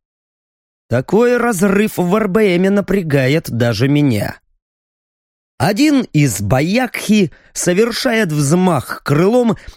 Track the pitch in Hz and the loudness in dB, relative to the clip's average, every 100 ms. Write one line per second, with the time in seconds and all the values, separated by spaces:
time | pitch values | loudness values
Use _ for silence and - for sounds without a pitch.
0 | _ _ _ _ _ _ _ _ _ 120 | _ _ _ _ _ _ _ _ _ -4
1 | - 202 240 240 240 185 202 196 214 - | 0 2 2 2 0 0 0 2 0 -2
2 | 175 214 214 196 208 175 190 202 190 196 | -2 0 0 0 2 2 2 0 0 -2
3 | 160 143 131 156 - 117 120 104 135 147 | 0 0 2 -2 -2 -2 0 0 0 2
4 | 143 104 - - _ _ _ _ _ _ | 2 0 -4 -10 _ _ _ _ _ _
5 | _ _ _ _ _ - 170 208 302 277 | _ _ _ _ _ -4 -2 2 2 2
6 | - 151 143 98 98 131 160 226 254 - | 0 0 0 -2 0 0 0 -2 -2 -4
7 | - 214 170 - _ - - 180 233 214 | 0 2 0 -4 _ -6 -2 0 0 -2
8 | 254 226 190 151 139 180 185 147 - - | -2 0 0 0 0 2 2 0 -4 -8
9 | - 143 190 247 233 175 - | -2 0 2 2 0 -2 -8